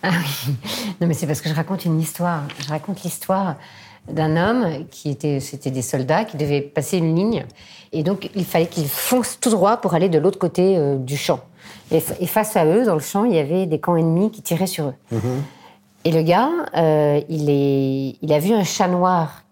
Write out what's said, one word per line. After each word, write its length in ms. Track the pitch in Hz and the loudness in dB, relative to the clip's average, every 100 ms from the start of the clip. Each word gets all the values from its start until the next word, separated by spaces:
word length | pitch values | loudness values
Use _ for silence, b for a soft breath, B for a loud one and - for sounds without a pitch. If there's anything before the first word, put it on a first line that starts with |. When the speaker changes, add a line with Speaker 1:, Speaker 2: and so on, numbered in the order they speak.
Speaker 1:
Ah 80 | 180 | 0
oui. 420 | 170 147 139 123 131 214 B 226 180 | 0 -2 -6 -4 -4 -6 B -8 -2
Non, 60 | 175 | -2
mais 60 | |
c'est 140 | 156 143 | 0 -2
parce 140 | 151 | -4
que 80 | 160 | -2
je 40 | |
raconte 320 | 156 165 190 175 | -2 -2 -4 0
une 140 | 160 | 0
histoire. 440 | 156 - 175 165 147 - | -2 -2 -2 -2 -6 -10
Je 100 | 139 | -6
raconte 340 | 156 156 190 | -6 -6 -8
l'histoire 520 | 175 - - 190 190 147 B B B B - | -8 -10 -2 -2 0 -6 B B B B -8
d'un 260 | 156 156 160 | -2 0 2
homme 480 | 185 247 202 147 165 | 2 2 0 -4 -10
qui 200 | - 151 | -10 -8
était, 300 | 139 147 143 | -4 -2 -2
c'était 300 | 135 135 139 | -4 -8 -6
des 140 | 131 | -4
soldats 400 | 123 139 127 160 220 | -4 -4 0 0 0
qui 120 | 143 | -4
devaient 240 | 147 143 | 0 0
passer 360 | 143 - 147 185 | -2 -6 -2 0
une 180 | 165 160 | 2 2
ligne. 300 | 208 208 127 B B B B | 2 -2 -6 B B B B
Et 100 | 160 | -2
donc, 280 | 156 196 - | -2 -2 -4
il 120 | 202 170 | -6 -2
fallait 200 | 170 165 | 0 0
qu'ils 200 | - 143 | -2 -4
foncent 500 | - - 254 233 - | -4 0 0 0 -2
tout 120 | 247 | 0
droit 260 | 214 196 233 | 4 4 2
pour 160 | 196 | 2
aller 160 | 160 185 | 2 4
de 80 | 160 | 4
l'autre 220 | 165 190 | 2 0
côté, 380 | 175 - 185 190 | -2 2 2 4
euh, 180 | 143 139 | 2 0
du 220 | 127 139 | -2 -4
champ. 240 | - 131 - B B B B | -2 -2 -4 B B B B
Et, 80 | 160 | 0
f-, 160 | 160 - | 0 -6
et 60 | 180 | -2
face 300 | - 214 202 | 0 0 2
à 100 | 156 | 4
eux, 200 | 190 247 | 4 4
dans 100 | 160 | 0
le 40 | |
champ, 240 | 147 202 240 | 0 0 2
il 100 | 170 | 2
y 40 | |
avait 260 | 139 180 185 | 2 0 0
des 120 | 151 | -2
camps 160 | - 170 | 0 2
ennemis 360 | 165 165 214 | 2 2 0
qui 100 | 220 | -2
tiraient 240 | - 170 185 | -4 -2 -2
sur 180 | 185 147 | -4 -6
eux. 60 | 123 _ | -8 _
Speaker 2:
Mhm. 100 | 117 113 127 143 B B B _ _ 165 | -4 -4 -4 -6 B B B _ _ 0
Speaker 1:
Et 60 | |
le 100 | 160 | 2
gars, 260 | 160 175 262 339 - 156 | 4 4 4 0 -2 0
euh, 440 | 160 151 147 147 147 | 2 4 4 2 0
il 200 | 160 147 | -2 2
est, 680 | 143 139 139 135 135 135 - | 2 2 2 0 -2 -4 -6
il 100 | 151 | 0
a 60 | 151 | 2
vu 140 | 175 | 4
un 100 | 226 | 2
chat 240 | 180 - 185 | 0 0 0
noir 560 | 180 185 180 160 - _ | 2 2 2 0 -6 _